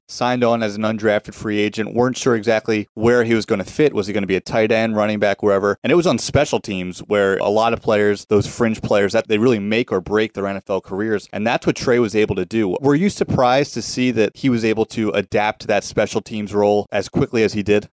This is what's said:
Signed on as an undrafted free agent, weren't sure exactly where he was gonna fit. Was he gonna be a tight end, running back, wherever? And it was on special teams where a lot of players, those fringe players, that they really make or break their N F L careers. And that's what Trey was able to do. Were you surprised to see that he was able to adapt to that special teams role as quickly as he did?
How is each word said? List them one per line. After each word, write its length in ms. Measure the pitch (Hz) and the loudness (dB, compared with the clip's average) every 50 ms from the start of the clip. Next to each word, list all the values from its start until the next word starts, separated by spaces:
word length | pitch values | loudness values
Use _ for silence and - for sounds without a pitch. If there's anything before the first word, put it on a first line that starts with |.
| _ | _
Signed 360 | - - - 123 123 123 123 120 | -16 -8 -4 -2 -2 0 0 2
on 180 | 117 117 117 | 2 2 0
as 140 | 113 107 101 | -2 -4 -4
an 80 | 107 107 | -4 -4
undrafted 500 | 110 110 107 107 110 101 107 - - - | -4 -4 -2 0 0 0 0 -2 -6 -12
free 260 | - - 107 104 104 | -10 -6 -4 -2 0
agent, 340 | 104 107 - 113 104 104 104 | 0 -2 -2 -4 -6 -4 0
weren't 240 | 117 123 131 123 | 0 0 0 0
sure 180 | - - 131 117 | 0 0 0 0
exactly 520 | 110 101 113 110 107 - - 110 107 101 - _ | 2 2 0 0 0 0 -2 -2 -2 -4 -6 _
where 300 | 110 110 117 123 123 113 | 0 2 4 4 4 4
he 100 | 113 117 | 4 2
was 120 | 110 104 | 0 2
gonna 180 | - 110 98 92 | 0 -2 -4 -4
fit. 300 | - - - 156 143 - | -6 0 0 2 2 2
Was 140 | 104 95 | -2 -4
he 60 | 101 98 | -2 -4
gonna 140 | 104 98 | -4 -2
be 80 | 92 95 | 0 -2
a 60 | 90 | -2
tight 300 | - - - 117 110 110 | -2 -2 0 0 2 2
end, 240 | 117 110 113 113 110 | 2 0 0 0 0
running 240 | 107 104 107 107 104 | 0 0 0 0 0
back, 240 | 104 101 98 - - | 0 0 0 0 0
wherever? 340 | 104 98 98 98 101 95 - - | 2 2 2 2 0 0 -2 0
And 80 | 120 | 2
it 40 | 156 | 2
was 120 | 175 160 | 2 2
on 100 | 180 131 | 2 -2
special 420 | 110 - - - 143 147 - 131 104 | -2 -2 -2 0 0 0 0 -2 -4
teams 400 | - 113 98 92 90 90 90 - | -4 -6 -8 -6 -6 -8 -10 -12
where 380 | - - 104 101 98 98 98 | -6 -2 0 2 2 2 2
a 120 | - - 101 | 0 0 0
lot 240 | 104 110 113 117 117 | 2 2 2 0 0
of 80 | 101 | -2
players, 440 | - 117 107 104 104 104 101 98 - | 0 0 2 2 2 2 0 -2 -2
those 220 | - 107 101 - | 0 0 2 2
fringe 340 | - - - 120 113 110 - | 0 -2 -2 0 0 0 -2
players, 320 | - - 107 101 101 95 113 | -2 0 2 2 2 2 0
that 140 | 113 - | -2 0
they 100 | - 110 | 0 0
really 220 | 104 113 131 117 104 | 2 4 2 2 2
make 320 | 101 104 107 117 - - | 0 -2 -2 -2 0 0
or 80 | 107 95 | -2 -4
break 340 | 87 - 104 107 113 107 - | -2 0 0 0 0 -2 -4
their 140 | - 101 | -6 -4
N 80 | 98 98 | -4 -6
F 140 | 98 - - | -6 -6 -4
L 120 | 98 92 | -4 -4
careers. 460 | - - 98 95 107 113 107 95 - - - | -4 -6 -6 -4 -2 -2 -2 -4 -4 -8 -8
And 120 | 101 107 | -4 -2
that's 220 | 113 131 - - | -2 -2 0 -2
what 80 | 180 127 | -2 -4
Trey 240 | - - 135 120 120 | -2 0 0 2 2
was 160 | 120 101 98 | 2 2 2
able 200 | 107 107 - 98 | 0 0 2 0
to 100 | 95 92 | -4 -4
do. 320 | - 110 113 107 92 - - | -2 -2 0 0 0 0 2
Were 140 | 135 139 143 | 2 2 4
you 140 | 156 196 202 | 4 2 0
surprised 640 | - - 190 - - - 127 120 127 139 147 - - | 0 -2 -2 0 2 2 4 4 4 2 2 0 -4
to 80 | 120 | -8
see 300 | - - - 127 127 127 | -8 -6 -2 0 0 0
that 240 | 113 110 104 101 - | 2 2 0 0 0
he 140 | - - 135 | -2 0 0
was 140 | 120 113 113 | 0 2 2
able 220 | 110 107 113 110 | 0 2 0 0
to 240 | - - 117 107 104 | -2 -2 -2 -2 0
adapt 520 | - 104 95 - - 107 104 107 - - | 0 -2 -4 -2 -2 0 0 0 -4 -4
to 60 | - | -4
that 160 | - 104 98 - | -2 -2 -2 -2
special 380 | - - 113 107 - - 110 | -2 -2 -2 -2 0 -2 -6
teams 320 | - - 113 107 104 98 107 | -6 -6 -8 -8 -8 -2 0
role 340 | 104 104 104 104 104 98 - | 2 2 4 2 2 0 -2
as 180 | 117 101 98 - | -4 -4 -4 -2
quickly 340 | - - 135 - - 113 110 | -2 -2 -2 0 0 0 0
as 100 | 98 - | 0 0
he 100 | 107 95 | -2 0
did? 260 | 104 104 104 104 - | 2 2 2 0 -4